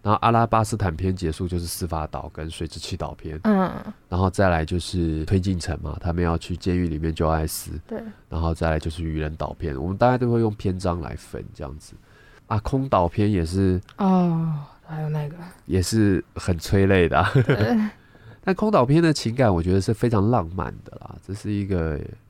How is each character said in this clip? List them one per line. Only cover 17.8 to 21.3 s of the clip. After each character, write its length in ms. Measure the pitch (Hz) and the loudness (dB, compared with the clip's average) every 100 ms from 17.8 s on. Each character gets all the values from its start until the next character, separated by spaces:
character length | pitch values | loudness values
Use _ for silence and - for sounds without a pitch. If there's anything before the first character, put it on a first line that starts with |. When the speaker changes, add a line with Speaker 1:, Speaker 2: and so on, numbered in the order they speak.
| 214 - | 0 -6
Speaker 1:
<laughs> 360 | _ - - - | _ -20 -20 -6
但 120 | - | -2
空 160 | 185 214 | 0 4
岛 160 | 202 123 | 4 6
篇 160 | 156 | 4
的 100 | 170 | 4
情 220 | 147 117 | 2 -2
感， 200 | 120 123 | 2 4
我 80 | 87 | 4
觉 120 | 87 | 4
得 60 | 95 | 2
是 100 | 95 | 2
非 160 | 113 123 | 0 2
常 220 | 110 101 | 4 4
浪 180 | 123 82 90 | 2 -2 -6
漫 180 | 62 - | -8 -8
的 140 | - - | -16 -18
啦， 120 | - - | -18 -18
这 80 | - | -12